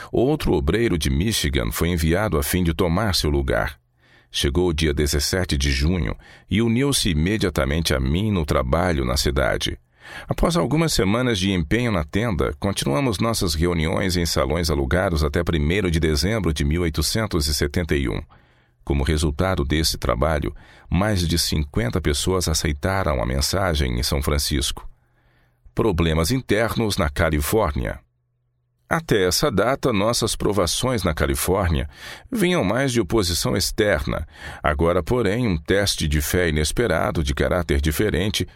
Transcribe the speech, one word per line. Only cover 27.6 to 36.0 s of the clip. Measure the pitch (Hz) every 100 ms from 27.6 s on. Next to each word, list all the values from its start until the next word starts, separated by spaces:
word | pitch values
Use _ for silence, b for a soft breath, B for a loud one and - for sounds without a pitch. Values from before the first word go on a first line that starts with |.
| 92 64 55 50 - _ _ _ _ _ _ _ _
Até | 165 165 113
essa | 90 - 151
data, | 95 113 135 139
nossas | 104 104 120 110 -
provações | 107 101 87 - 127 120
na | 90
Califórnia | 78 71 69 - 95 87 73 60 B B B B
vinham | 226 175 175
mais | 95 117 139
de | 120
oposição | 90 110 87 87 127 113
externa. | - - 104 80 - 57 - B B B
Agora, | 73 76 82 90
porém, | 82 123 101 110 120
um | 82
teste | - 95 101 -